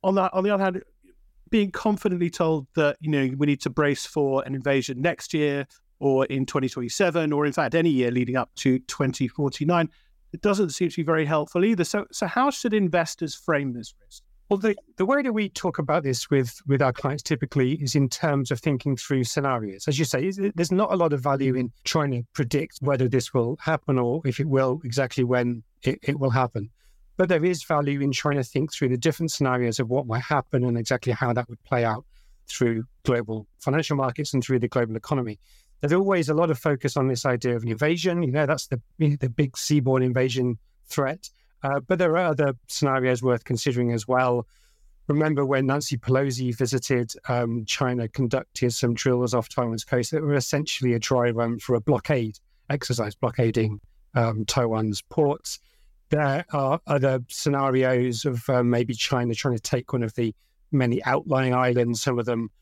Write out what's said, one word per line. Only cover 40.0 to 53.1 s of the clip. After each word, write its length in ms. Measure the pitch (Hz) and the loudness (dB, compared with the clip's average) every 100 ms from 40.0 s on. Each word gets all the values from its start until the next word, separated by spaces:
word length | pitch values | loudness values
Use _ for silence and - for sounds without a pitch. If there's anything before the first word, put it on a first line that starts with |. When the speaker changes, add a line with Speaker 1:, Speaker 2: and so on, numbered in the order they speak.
Speaker 2:
invasion 540 | 127 127 131 123 123 117 _ _ _ | 2 2 0 0 -2 -2 _ _ _
threat. 420 | - 135 160 - _ _ _ | -4 -4 -4 -14 _ _ _
Uh, 200 | 139 151 | -4 -4
but 180 | 139 185 | 0 2
there 120 | 175 | 4
are 200 | 165 180 | 2 2
other 220 | 147 143 131 _ | 2 0 0 _
scenarios 540 | - 147 131 127 123 | -2 2 2 2 2
worth 220 | 127 120 | 2 0
considering 480 | - 123 - 120 120 | 0 -2 0 0 0
as 160 | 117 107 | -2 0
well. 400 | 127 127 120 113 _ _ _ - _ - | 2 2 0 -4 _ _ _ -20 _ -2
Remember 380 | 147 156 143 139 | 0 2 0 2
when 200 | 135 135 | 2 2
Nancy 320 | 143 143 123 | 0 -2 -6
Pelosi 580 | - 127 139 123 127 113 | 0 2 2 -2 -4 -2
visited, 540 | 127 131 - 127 117 - - | -2 -2 0 0 0 -8 -4
um, 380 | 123 120 117 107 | -2 0 -4 -4
China, 420 | - 127 123 113 | -2 -2 -2 -4
conducted 640 | - 123 131 - - 123 | -2 -2 -2 -4 -2 -2
some 200 | 117 123 | 0 -2
drills 400 | 117 131 123 123 | 0 0 2 2
off 160 | 120 107 | 0 -2
Taiwan's 340 | - 120 113 | -4 -2 -4
coast 280 | - 123 120 | -2 -2 -2
that 100 | 160 | -2
were 140 | 151 143 | 0 0
essentially 580 | - 143 147 - 127 | 0 -4 -4 -2 0
a 60 | 117 | 0
dry 320 | - 127 120 | 0 2 2
run 280 | 113 117 117 | 0 -2 -4
for 160 | - 120 | 0 0
a 60 | |
blockade 580 | 110 131 - 139 110 104 _ _ _ | 2 0 2 -2 -2 -8 _ _ _
exercise, 440 | 139 - 120 107 | -6 -4 -2 -4